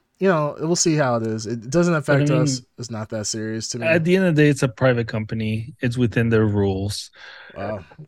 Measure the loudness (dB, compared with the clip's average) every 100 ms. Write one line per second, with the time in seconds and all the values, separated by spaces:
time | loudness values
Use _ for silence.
0 | _ -2 2 2 0 -2 -2 0 2 2
1 | 2 0 0 -4 -4 -8 -2 2 2 2
2 | 2 2 4 2 2 -2 -8 -14 -10 -8
3 | -6 -6 -6 -6 -6 -6 -6 -4 0 2
4 | 4 2 4 4 4 4 0 0 2 2
5 | 0 -4 -6 -4 -4 -4 -6 -6 -4 0
6 | 0 0 2 4 4 2 0 0 -4 -6
7 | -12 -18 -20 -20 -20 -12 -10 -10 -12 -20